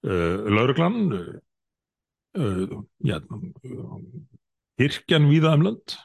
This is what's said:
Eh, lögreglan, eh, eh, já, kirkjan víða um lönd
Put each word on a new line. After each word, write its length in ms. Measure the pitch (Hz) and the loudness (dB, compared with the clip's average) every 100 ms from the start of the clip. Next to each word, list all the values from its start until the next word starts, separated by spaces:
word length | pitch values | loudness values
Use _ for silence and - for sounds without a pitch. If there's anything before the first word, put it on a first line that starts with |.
Eh, 420 | - 92 85 92 107 | -2 -2 0 -2 0
lögreglan, 540 | 104 127 139 170 233 196 | 2 2 2 0 0 -2
eh, 300 | 104 87 - _ _ _ _ _ _ _ _ _ - | -2 -8 -16 _ _ _ _ _ _ _ _ _ -6
eh, 400 | 123 92 95 - 101 _ | -4 -2 -6 -8 -14 _
já, 180 | 127 82 - 107 - - 127 - - - - - - _ _ _ _ - | -4 -4 -8 -14 -14 -16 -16 -14 -14 -16 -18 -20 -20 _ _ _ _ -2
kirkjan 460 | 139 - - 160 147 | -2 -2 0 4 6
víða 280 | 156 160 151 | 6 6 4
um 80 | 180 | 2
lönd 300 | 226 - - | -2 -12 -18